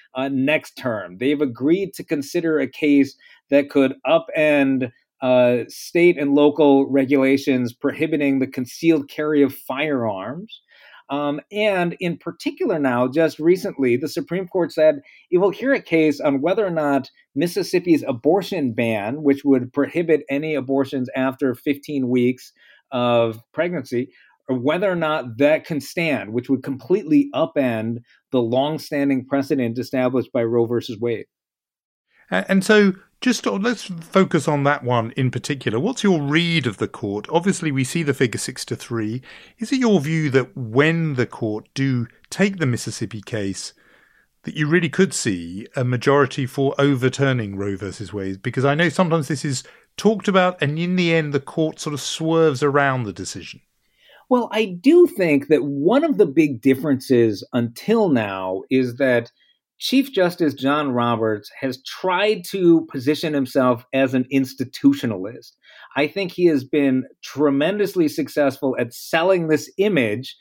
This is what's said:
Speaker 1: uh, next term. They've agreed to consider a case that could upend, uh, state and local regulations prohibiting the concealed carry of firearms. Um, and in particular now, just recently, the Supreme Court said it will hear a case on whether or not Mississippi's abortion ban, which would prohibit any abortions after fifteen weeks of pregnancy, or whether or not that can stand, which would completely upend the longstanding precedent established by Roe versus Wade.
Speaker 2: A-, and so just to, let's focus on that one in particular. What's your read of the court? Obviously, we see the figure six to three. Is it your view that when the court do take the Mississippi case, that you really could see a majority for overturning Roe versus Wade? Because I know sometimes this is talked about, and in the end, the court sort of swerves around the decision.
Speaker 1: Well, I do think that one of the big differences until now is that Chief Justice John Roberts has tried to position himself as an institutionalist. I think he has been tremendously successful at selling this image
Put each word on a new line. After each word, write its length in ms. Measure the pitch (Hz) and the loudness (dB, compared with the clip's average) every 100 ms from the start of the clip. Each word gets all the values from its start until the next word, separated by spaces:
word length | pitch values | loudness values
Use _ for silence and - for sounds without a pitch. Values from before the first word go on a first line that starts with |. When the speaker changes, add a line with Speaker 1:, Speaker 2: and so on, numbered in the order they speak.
| _ 131 | _ -8
Speaker 1:
uh, 120 | 139 | -4
next 440 | 135 135 151 - | -2 0 0 -2
term. 460 | - 131 110 87 90 | -8 -6 -6 -8 -4
They've 220 | 127 147 | -2 0
agreed 540 | 147 117 139 185 190 | -2 -2 0 0 -2
to 100 | - | -8
consider 540 | - 151 139 175 165 151 | -6 -6 -4 -4 -2 -2
a 100 | 135 | -2
case 480 | - 147 143 139 - - - - | -2 2 4 2 -2 -20 -18 0
that 200 | 143 139 | 2 2
could 240 | 143 131 135 | 2 2 0
upend, 880 | 131 165 160 160 151 147 135 131 123 - _ - | 0 0 0 0 2 2 2 0 -2 -8 _ -4
uh, 360 | 127 127 123 123 113 | 2 4 4 2 -2
state 500 | - - 175 175 143 | -12 -4 2 4 4
and 160 | 143 | 2
local 560 | 143 147 147 147 139 139 | 4 4 6 6 6 4
regulations 800 | 135 127 143 135 135 139 127 120 | 0 2 2 4 2 2 0 -2
prohibiting 680 | - 143 120 156 156 143 135 | -4 -4 -2 -2 0 0 0
the 60 | 131 | -2
concealed 640 | - 123 - 165 160 143 | -6 -10 -2 2 2 0
carry 320 | - 151 151 | -6 0 2
of 140 | 135 | 2
firearms. 1040 | - - 131 151 135 113 95 104 151 220 - _ _ - - - | 0 -8 -6 -2 -2 -2 -4 -8 -10 -14 -20 _ _ -20 -20 -10
Um, 320 | 143 147 147 - | -6 -4 -6 -6
and 440 | 208 214 190 175 - | -2 0 0 -2 -2
in 180 | 180 165 | -6 -6
particular 600 | 170 170 294 285 349 165 | -10 -8 -8 -4 -2 0
now, 280 | 135 123 127 | 0 2 0
just 320 | 139 160 - | 2 0 2
recently, 580 | 160 185 196 139 127 123 | 2 2 0 -2 0 0
the 120 | 147 | -2
Supreme 400 | - 143 180 185 | -6 -6 -6 -4
Court 240 | 190 165 | -2 -2
said 280 | - 156 147 - - - | 2 2 2 -4 -20 0
it 80 | 175 | 2
will 120 | 196 | 2
hear 220 | - 254 | 0 -2
a 80 | 247 | -2
case 400 | - 165 156 143 | 0 2 2 2
on 200 | 151 139 | 0 0
whether 260 | 156 226 196 | 0 0 -2
or 40 | |
not 380 | 165 147 139 131 _ _ 139 | 0 0 0 -2 _ _ -4
Mississippi's 640 | 170 196 175 180 175 151 | -2 -2 -2 0 2 2
abortion 720 | 131 123 147 196 185 185 135 | 0 -2 2 2 0 -2 -2
ban, 500 | 107 117 107 101 147 | 0 0 0 -2 -2
which 220 | 147 139 | 0 2
would 280 | 143 131 123 | 2 2 0
prohibit 520 | - 135 160 165 151 - | -4 -2 -2 0 0 0
any 280 | 139 156 147 | -6 -4 -4
abortions 520 | 127 135 135 139 123 | -2 -2 -2 -4 -4
after 400 | 135 131 131 135 | -2 -4 -2 -4
fifteen 540 | 120 - 139 - 143 123 | -2 -4 -4 -6 -6 0
weeks 440 | 127 123 123 - _ _ _ - | 2 0 -2 -10 _ _ _ -10
of 500 | 127 120 120 117 110 _ | -4 2 2 2 -2 _
pregnancy, 580 | - 175 175 120 120 127 _ _ _ - | -4 -4 -4 -4 -6 -6 _ _ _ -6
or 100 | 127 | -4
whether 320 | 127 165 196 | 0 0 0
or 60 | 175 | 0
not 420 | 156 151 123 113 | -2 -2 -4 2
that 260 | 143 156 | 4 2
can 160 | - 156 | 0 -8
stand, 520 | - - 165 123 101 | -6 -4 -2 -2 -2
which 180 | 117 120 | -4 -2
would 140 | 127 | -2
completely 640 | - 135 - 190 156 147 139 | -4 -6 -2 -2 2 2 2
upend 680 | 127 160 151 131 113 113 117 - _ _ | 0 -2 0 0 0 -4 -6 -12 _ _
the 100 | 131 | -2
longstanding 800 | 117 123 143 151 - 147 139 135 | 0 0 0 -4 -6 -2 0 0
precedent 540 | 127 139 135 147 120 120 | -2 -2 0 -2 -2 -4
established 540 | 113 131 127 127 - | -4 -2 0 0 -2
by 100 | 123 | -2
Roe 240 | 117 120 117 | 0 0 0
versus 320 | 120 - 104 | -2 -4 -6
Wade. 280 | 120 107 - _ _ _ _ _ _ _ _ _ - | -6 -6 -10 _ _ _ _ _ _ _ _ _ -6
Speaker 2:
A-, 180 | 185 196 | -4 0
and 140 | 196 | 2
so 300 | 190 214 202 185 _ - | 6 6 6 2 _ -4
just 240 | 254 233 | -2 0
to, 80 | 233 | -2
let's 320 | 196 226 220 | -2 -2 -4
focus 640 | - 170 - 190 190 170 147 | -8 -12 -2 2 2 2 0
on 160 | 147 | 0
that 180 | 139 143 | 2 0
one 300 | 120 120 113 | 0 0 -2
in 180 | - 131 | -2 -2
particular. 480 | 123 - 143 127 110 | -2 -6 -6 -2 -2
What's 240 | 190 262 | -2 0
your 180 | 202 170 | 2 2
read 460 | 139 151 170 165 123 | 2 0 2 0 -2
of 120 | 95 | -4
the 100 | 104 | -6
court? 400 | - 104 101 - | -6 -6 -6 -2
Obviously, 400 | 170 190 - 160 | 0 0 -2 -2
we 140 | 135 | -2
see 180 | 127 170 | -2 -2
the 100 | 143 | -2
figure 240 | - 123 107 | 0 0 -2
six 280 | - 127 | -8 -10
to 100 | - | -8
three. 480 | 120 - 117 107 123 - - - - | -10 -6 -6 -4 -6 -12 -20 -20 -10
Is 120 | 220 | -4
it 80 | 269 | 0
your 220 | 240 190 | 4 4
view 280 | 143 160 151 | 2 0 2
that 260 | 131 156 - | 2 2 -6
when 580 | 117 117 156 165 160 | -2 2 4 2 0
the 120 | 131 113 | -2 -2
court 420 | - 113 107 - | -4 -4 -6 -6
do 360 | - 135 123 117 _ - | -2 0 0 -2 _ -10
take 280 | - 202 196 | -2 -2 0
the 80 | 143 | -2
Mississippi 540 | 117 - - 104 110 | -2 -6 -8 -8 -10
case, 540 | - 110 98 95 - - _ _ _ _ _ _ | -8 -6 -6 -6 -12 -18 _ _ _ _ _ _
that 140 | - 156 | -8 -4
you 100 | 151 | 0
really 220 | 175 170 | 0 0
could 260 | - 190 | 0 -2
see 540 | - 117 90 85 95 117 - | -2 -4 -4 -6 -14 -10 -4
a 80 | |
majority 600 | 123 123 143 143 139 - 127 | -2 0 2 4 2 -2 -6
for 280 | - 139 - | -2 -2 0
overturning 760 | 143 135 127 131 139 127 104 | 0 2 0 0 0 -2 -4
Roe 220 | 98 101 98 | -6 -6 -6
versus 360 | 98 90 95 | -8 -10 -10
Wade? 300 | 104 95 95 | -8 -8 -6
Because 220 | 123 123 | -6 -2
I 100 | 135 | 0
know 140 | 147 170 | 2 0
sometimes 400 | - 180 165 139 | 0 0 0 -2
this 160 | 160 | -4
is 180 | 151 131 - - _ - | -4 -6 -8 -20 _ -2
talked 300 | 208 214 - | 0 0 2
about, 340 | 190 180 180 | 2 2 0
and 160 | 143 151 | -4 -2
in 200 | 175 180 | -2 0
the 180 | 170 | 2
end, 180 | 165 151 | 2 0
the 60 | 143 | -4
court 400 | - - 156 - | -4 -2 -2 -4
sort 160 | 156 | -8
of 60 | 147 | -8
swerves 600 | - - 165 165 160 131 | -8 -4 0 2 2 2
around 440 | 147 143 139 131 | 0 2 2 0
the 80 | 107 | -4
decision. 480 | 92 92 95 80 - _ _ _ _ _ _ - | -8 -10 -12 -14 -18 _ _ _ _ _ _ -2
Speaker 1:
Well, 180 | 247 226 | 0 0
I 140 | 220 | -2
do 420 | 214 175 262 349 349 | -2 0 6 8 6
think 400 | - 175 143 - | 4 2 2 4
that 160 | 147 | 2
one 400 | 143 139 156 254 | 2 0 2 2
of 160 | 320 202 | 2 2
the 80 | 180 | 2
big 340 | 135 151 120 | 4 0 2
differences 840 | 139 - 156 131 - 123 113 101 - | 2 2 0 -2 2 4 4 0 -4
until 560 | 127 117 117 - 226 202 | -2 -2 -4 0 2 4
now 540 | 127 104 95 92 95 - | 2 0 -2 -2 -4 -2
is 280 | 131 127 120 | 0 0 0
that 340 | 135 120 120 _ _ _ _ - | 0 0 -2 _ _ _ _ -12
Chief 340 | - 262 269 | -2 0 0
Justice 420 | 196 180 175 156 | 0 0 0 -2
John 380 | - 131 147 143 | 0 -2 0 -2
Roberts 580 | 123 120 113 113 107 - - | -2 0 0 -2 -4 -8 -8
has 220 | 131 123 | -8 -8
tried 640 | - - 185 180 214 208 175 | -12 -6 -4 0 0 -2 -4
to 360 | 196 175 160 - | 0 4 4 2
position 480 | 139 123 151 165 | -4 -2 -2 0
himself 500 | 143 127 143 127 120 - | -2 0 2 2 0 -2
as 220 | 135 131 | 0 2
an 120 | 127 127 | 0 0
institutionalist. 1200 | 139 131 - 127 - 139 143 120 98 98 127 - _ _ - - 139 | 0 0 -6 -10 2 2 2 -2 -6 -8 -14 -20 _ _ -20 -8 -2
I 100 | 151 | -2
think 240 | 196 185 | -2 -6
he 160 | 180 175 | 2 2
has 160 | 147 | 2
been 400 | 120 151 139 131 123 _ | 0 0 2 0 -4 _
tremendously 840 | - 135 147 139 156 208 196 185 156 | -10 0 2 2 0 0 -2 0 0
successful 720 | - 143 - 139 131 135 120 | -2 -4 0 0 0 -2 -2
at 160 | 120 | -4
selling 540 | - - 165 175 185 160 | -8 -4 0 2 2 2
this 200 | 151 - - | 0 -2 -2
image 580 | 208 170 113 107 127 - | 0 2 0 -2 -8 -18